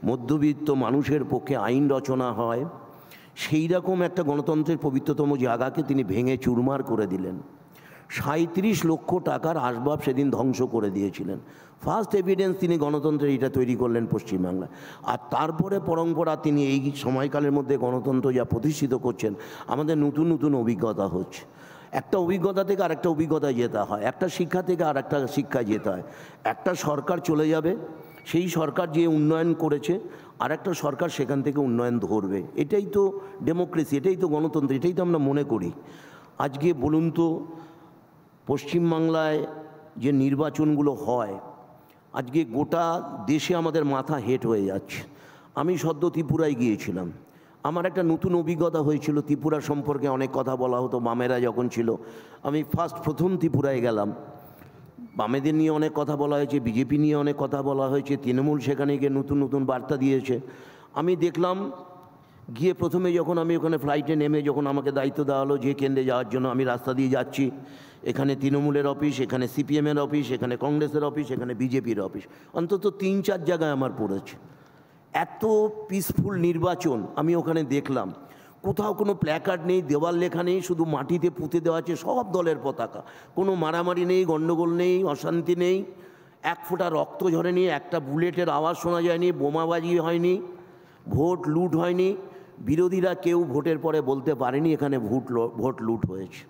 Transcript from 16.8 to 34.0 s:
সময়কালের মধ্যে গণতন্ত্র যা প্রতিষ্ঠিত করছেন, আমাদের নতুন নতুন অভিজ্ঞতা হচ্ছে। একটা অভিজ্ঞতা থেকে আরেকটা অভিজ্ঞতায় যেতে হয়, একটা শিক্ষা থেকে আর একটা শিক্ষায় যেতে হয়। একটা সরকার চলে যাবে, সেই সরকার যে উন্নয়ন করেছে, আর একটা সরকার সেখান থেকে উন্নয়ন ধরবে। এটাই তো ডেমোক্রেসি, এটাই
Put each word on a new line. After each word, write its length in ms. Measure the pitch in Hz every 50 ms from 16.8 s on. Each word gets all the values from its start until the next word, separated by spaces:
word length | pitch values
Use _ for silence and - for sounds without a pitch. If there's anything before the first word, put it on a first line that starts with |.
| 135 143 139
সময়কালের 560 | 139 - 120 131 131 135 147 147 147 147 143 139
মধ্যে 240 | 143 139 123 139
গণতন্ত্র 560 | 127 120 123 127 127 110 139 131 131 127 135 127
যা 120 | 123 120
প্রতিষ্ঠিত 500 | - - 120 113 151 156 - 147 135 120
করছেন, 400 | 120 123 127 117 - - 110 101 - - - - - -
আমাদের 320 | - - 131 151 151 165 151
নতুন 340 | 147 147 127 143 160 170 165
নতুন 220 | 147 139 151 143
অভিজ্ঞতা 520 | 131 117 113 117 92 117 113 104 - 98
হচ্ছে। 500 | 98 82 90 95 - - - - - - - - - - - - - -
একটা 260 | - - - - 196
অভিজ্ঞতা 460 | 175 170 190 196 165 196 190 190 196
থেকে 180 | 185 202 185 196
আরেকটা 260 | 170 160 - - 180
অভিজ্ঞতায় 460 | 160 147 165 160 156 156 143 143 127
যেতে 240 | 117 120 117 - 107
হয়, 240 | 101 - 104 104 101
একটা 260 | 113 - - 185 180
শিক্ষা 340 | - - 180 156 - 185 180
থেকে 220 | 170 180 160 170
আর 120 | 156 143
একটা 300 | 139 - - 147 147 135
শিক্ষায় 380 | 117 - 147 143 - - 131 120
যেতে 260 | 101 107 107 - 104
হয়। 120 | 92 90 87 - - - - - - - -
একটা 300 | 110 110 - - 190 180
সরকার 440 | - - 151 147 143 139 160 180 170
চলে 300 | 170 - 160 151 156 156
যাবে, 280 | 160 160 151 165 190 - - - - - - - - - -
সেই 220 | - - 165 180 180
সরকার 440 | 160 165 160 147 131 - 180 170 151
যে 140 | 160 170
উন্নয়ন 480 | 170 160 151 151 151 160 160 165 170 165
করেছে, 460 | 165 - 156 147 147 139 - 175 196 - - - - - - - -
আর 120 | 117 123
একটা 240 | 151 160 - 190 175
সরকার 340 | - - 147 135 123 180 170
সেখান 340 | - - 143 117 143 139 127
থেকে 180 | 147 135 147
উন্নয়ন 380 | 143 131 117 117 120 120 120 120
ধরবে। 440 | 101 90 101 107 98 95 98 98 85 82 -
এটাই 320 | - 156 147 214 208 202
তো 340 | 180 185 202 196 190 196 - - - - - -
ডেমোক্রেসি, 540 | - 165 175 180 165 170 160 151 - 143
এটাই 200 | 143